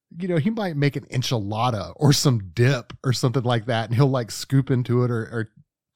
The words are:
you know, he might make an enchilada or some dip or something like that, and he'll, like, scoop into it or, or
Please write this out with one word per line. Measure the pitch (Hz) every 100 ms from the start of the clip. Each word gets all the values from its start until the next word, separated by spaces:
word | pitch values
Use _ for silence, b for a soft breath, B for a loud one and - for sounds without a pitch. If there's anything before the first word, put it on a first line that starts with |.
| _ 165
you | 180
know, | 170
he | 165
might | 220 190 147
make | 143 -
an | -
enchilada | 127 - 120 98 107 123 107 92 -
or | 151
some | 143 147 113 95
dip | 85 123 131 - -
or | 135
something | 123 135 135
like | 120 117 107
that, | 113 113
and | 120
he'll, | 143
like, | 131 110
scoop | - - 135 131
into | 127 120 120
it | 123
or, | 117
or | 113 117 107 _ _ _ _